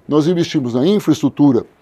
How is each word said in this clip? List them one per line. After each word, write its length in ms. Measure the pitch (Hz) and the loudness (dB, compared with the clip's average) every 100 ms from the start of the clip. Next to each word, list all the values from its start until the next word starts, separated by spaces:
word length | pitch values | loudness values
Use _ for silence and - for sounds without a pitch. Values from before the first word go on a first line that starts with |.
| - | -2
Nós 200 | 151 151 | 0 0
investimos 480 | 175 165 156 123 | 0 -2 -4 -4
na 120 | 120 156 | -2 0
infraestrutura, 800 | 208 - 151 - - 143 123 - _ | 0 0 -2 -2 2 2 2 -2 _